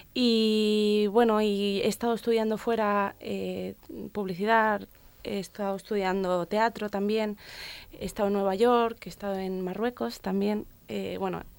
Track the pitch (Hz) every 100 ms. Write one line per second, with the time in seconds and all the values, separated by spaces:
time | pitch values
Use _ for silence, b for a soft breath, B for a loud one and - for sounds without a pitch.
0 | B 254 247 226 220 214 214 214 208 208
1 | 208 214 233 214 214 202 202 196 214 202
2 | 233 226 - 226 220 214 233 226 208 202
3 | 202 - - 196 190 185 185 196 - -
4 | 208 208 190 175 208 226 214 208 196 -
5 | - - - 202 180 - 202 196 - 208
6 | 190 190 185 180 175 214 226 226 208 196
7 | 202 220 214 208 B B B B B -
8 | 190 - 202 202 196 190 240 240 233 226
9 | - - 202 190 190 185 185 190 233 240
10 | 233 - 190 190 202 214 - - - 208
11 | 190 185 190 175 -